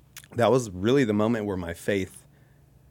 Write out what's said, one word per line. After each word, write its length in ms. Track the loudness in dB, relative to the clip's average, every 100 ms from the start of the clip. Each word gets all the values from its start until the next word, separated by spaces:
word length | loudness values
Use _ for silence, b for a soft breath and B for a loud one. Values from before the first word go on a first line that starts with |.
| _ -20 -10 0
that 160 | 2
was 180 | 2 0
really 360 | -4 2 2 2
the 80 |
moment 320 | 2 2 0 -4
where 120 | -6
my 160 | -6
faith, 500 | -8 -4 -2 -4 -10 -20 b b b b b _